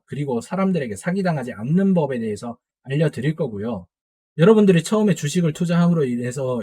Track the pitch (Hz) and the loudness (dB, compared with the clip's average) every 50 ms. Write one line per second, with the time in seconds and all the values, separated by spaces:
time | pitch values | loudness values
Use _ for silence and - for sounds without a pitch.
0 | - _ - 143 147 139 123 117 - - 180 185 196 190 185 160 135 117 101 98 | -12 _ -8 -6 -4 -4 -4 -4 -6 -6 -4 -2 0 0 0 -2 -2 -4 -8 -8
1 | - 175 180 202 185 175 160 139 120 123 - 104 110 131 165 190 196 196 190 170 | -6 -4 -4 -2 -2 -2 -2 -2 -4 -8 -10 -8 -4 0 2 2 2 4 2 2
2 | 151 135 131 120 113 110 104 - 120 120 117 - _ _ _ _ _ 139 135 151 | 2 0 -2 -4 -4 -4 -6 -6 -8 -12 -14 -14 _ _ _ _ _ -6 -2 0
3 | 160 151 - 123 113 151 156 - 165 123 107 98 104 117 117 92 90 - _ _ | 0 0 -2 -2 -2 -4 -2 -2 -4 -6 -6 -8 -8 -8 -8 -8 -10 -14 _ _
4 | _ _ _ _ _ _ _ 151 160 202 226 214 214 190 185 165 151 - 220 214 | _ _ _ _ _ _ _ 4 6 6 8 8 6 6 6 4 2 0 0 0
5 | 214 214 165 - - 143 - 180 170 156 147 - 180 165 175 170 175 170 170 165 | 2 2 0 0 -2 -4 -2 0 0 0 -2 -2 -2 0 2 2 4 4 2 2
6 | 143 123 120 120 120 123 123 139 131 127 127 117 | 0 0 -2 -4 -4 -6 -6 -6 -4 -4 -4 -4